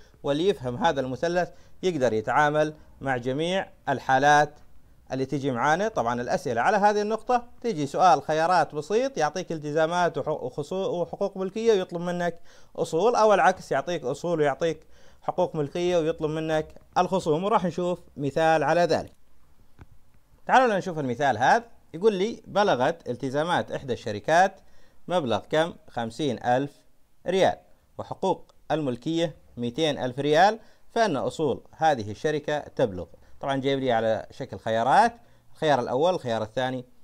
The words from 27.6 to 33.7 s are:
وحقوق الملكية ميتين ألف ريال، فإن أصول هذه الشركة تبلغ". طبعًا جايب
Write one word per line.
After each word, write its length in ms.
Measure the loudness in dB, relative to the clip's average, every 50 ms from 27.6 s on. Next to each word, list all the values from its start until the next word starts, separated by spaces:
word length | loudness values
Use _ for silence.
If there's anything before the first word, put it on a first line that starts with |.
| -10 _ -20 _ _ _ _
وحقوق 540 | -14 -12 -12 -8 -4 -2 -2 -2 -2 -6 -16 _ -18 -6 -6
الملكية 640 | -4 -2 -2 -4 -6 -4 -6 -4 -2 -2 -2 -4 -6 -12 -20 -18 -10
ميتين 400 | -8 -8 -6 -2 -2 -2 -2 0
ألف 220 | -2 -4 -6 -4 -4
ريال، 400 | 0 2 4 6 6 4 4 -2 -8 -20 -20 _ -20 -6
فإن 260 | -2 0 0 0 0
أصول 460 | -2 -2 -4 -4 -2 -2 -2 -2 -4 -8 -16
هذه 400 | -6 0 2 2 2 2 -2 -8
الشركة 480 | -8 -4 -4 -2 -2 -2 -4 -4 -4 -4
تبلغ". 460 | -6 -6 -2 0 0 0 0 -6 -10 -12 -16 -20 -20 -20 -14 -8
طبعًا 180 | -6 -4 -4
جايب 220 | -2 0 0